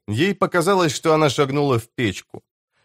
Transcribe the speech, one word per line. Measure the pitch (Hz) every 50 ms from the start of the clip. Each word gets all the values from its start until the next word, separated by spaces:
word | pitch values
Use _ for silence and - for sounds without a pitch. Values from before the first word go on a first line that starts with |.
| - -
ей | 104 113 156 202 196
показалось, | - - 160 - 180 156 180 202 185 180 156
что | 127 - - 165 160
она | 156 156 147
шагнула | 117 - 147 131 135 147 147 143 127 113
в | - - _
печку. | - 127 104 92 - - _ - - _ _ _ _ _ _ _ _